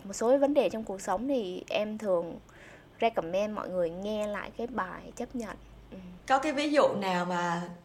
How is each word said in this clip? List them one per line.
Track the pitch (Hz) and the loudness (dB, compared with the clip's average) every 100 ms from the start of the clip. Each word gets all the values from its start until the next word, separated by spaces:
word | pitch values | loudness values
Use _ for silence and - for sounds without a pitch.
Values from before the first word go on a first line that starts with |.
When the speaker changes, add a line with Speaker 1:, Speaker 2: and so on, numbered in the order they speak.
| 196 | -4
Speaker 1:
một | |
số | 196 226 277 | -2 4 6
vấn | 277 | 6
đề | 294 233 | 6 4
trong | 220 | 2
cuộc | 220 196 | -6 -6
sống | - 190 262 | -2 -2 0
thì | 269 190 185 - | 0 -2 -6 -2
em | - 214 214 | -2 -2 -2
thường | 214 175 170 - - - - - - - | 0 0 0 -8 -16 -20 -20 -20 -14 0
recommend | 226 226 165 185 214 | 0 2 -2 -2 -2
mọi | 208 - | -4 -4
người | 180 170 | 0 0
nghe | 175 202 214 208 | -2 -4 -2 -2
lại | 202 - - | -4 -8 -8
cái | 233 | -6
bài | 220 185 170 175 - | -4 -6 -8 -14 -10
chấp | 240 247 | -8 -8
nhận. | 214 - - - - | -8 -12 -16 -20 -18
Ừ. | 190 185 - - | -16 -16 -10 2
Speaker 2:
Có | 262 | 2
cái | 302 | 2
ví | 285 294 | 0 2
dụ | 294 208 190 | 6 4 4
nào | 190 180 | 0 0
mà | 180 175 175 170 175 - | 2 0 2 0 -4 -10